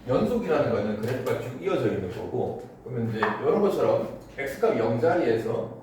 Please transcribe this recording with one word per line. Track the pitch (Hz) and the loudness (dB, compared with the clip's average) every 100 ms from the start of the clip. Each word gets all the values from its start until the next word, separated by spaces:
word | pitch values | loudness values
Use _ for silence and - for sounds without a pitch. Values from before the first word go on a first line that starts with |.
| - | 0
연속이라는 | 170 220 240 - 151 - | 2 2 0 2 2 2
거는 | 107 107 104 | 2 0 -2
그래프가 | 113 - - - | -2 -2 -2 -2
쭉 | - - | -4 -4
이어져 | 185 175 110 | -2 2 2
있는 | 98 92 | 0 -4
거고, | - - - - - - - | -6 -4 -2 -2 -4 -10 -14
그러면 | - 120 110 | -8 -4 -2
이제 | 107 | 0
이런 | - - 139 202 | -2 0 2 2
것처럼 | 196 151 - - - - - - | 2 2 2 2 0 -8 -14 -8
X값 | - - 226 120 | -6 0 2 2
영 | 113 120 | 2 2
자리에서 | 165 175 123 110 - - - - | 4 4 4 2 0 -2 -4 -10